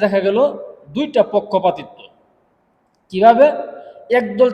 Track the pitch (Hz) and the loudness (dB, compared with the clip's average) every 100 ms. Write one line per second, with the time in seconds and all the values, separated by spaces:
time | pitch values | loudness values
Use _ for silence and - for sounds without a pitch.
0 | 202 196 190 208 285 - - - - 165 | 0 0 0 0 0 -2 -14 -20 -12 -8
1 | 294 247 208 208 - 185 185 - - - | -4 0 0 -2 -2 -2 -2 -4 -12 -20
2 | - _ _ _ _ _ _ _ _ _ | -20 _ _ _ _ _ _ _ _ _
3 | _ 185 220 233 294 294 - - - - | _ 2 4 6 4 2 -10 -16 -20 -20
4 | - 247 208 202 247 | -2 -2 -2 0 0